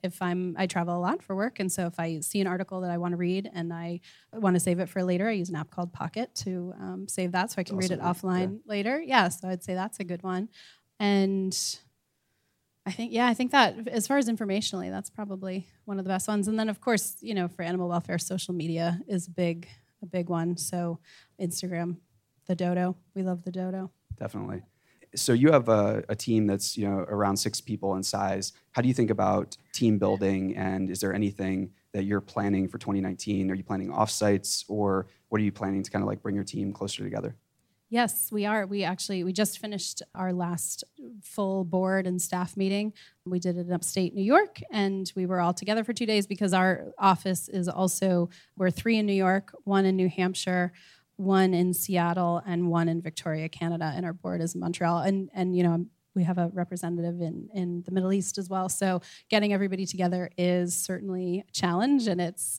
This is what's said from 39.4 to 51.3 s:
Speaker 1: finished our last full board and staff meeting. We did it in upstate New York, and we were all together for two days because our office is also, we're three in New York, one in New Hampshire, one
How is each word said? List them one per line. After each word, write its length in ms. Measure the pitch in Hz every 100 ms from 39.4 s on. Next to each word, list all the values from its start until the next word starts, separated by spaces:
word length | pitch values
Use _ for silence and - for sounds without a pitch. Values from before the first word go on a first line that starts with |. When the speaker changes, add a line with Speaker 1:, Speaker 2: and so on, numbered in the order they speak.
| 208 -
Speaker 1:
finished 420 | 214 202 - - -
our 180 | - 185
last 520 | 180 175 175 - - - - 247 220
full 400 | - - 196 190
board 420 | 175 185 185 190 185
and 160 | 180
staff 340 | - 180 180 -
meeting. 360 | 190 202 214 - - _
We 160 | - 180
did 160 | 180 175
it 100 | 175
in 60 |
upstate 420 | 175 - 190 180
New 80 | 202
York, 380 | 196 320 415 - -
and 400 | 214 196 196 185 196
we 100 | 180
were 140 | 185
all 120 | 175
together 280 | 180 202 220
for 100 | 220
two 140 | 214 226
days 220 | 214 196
because 240 | 190 202
our 400 | 185 185 180 - -
office 500 | 196 180 190 180 -
is 180 | 190 175
also, 600 | - 185 - 190 175 175 - _ -
we're 140 | 185
three 260 | - 233 220
in 100 | 208
New 60 |
York, 400 | 196 185 190 196 -
one 200 | - 196 190
in 100 | 190
New 120 | 185
Hampshire, 640 | 175 185 180 - 180 175 - - - _ -
one 360 | 190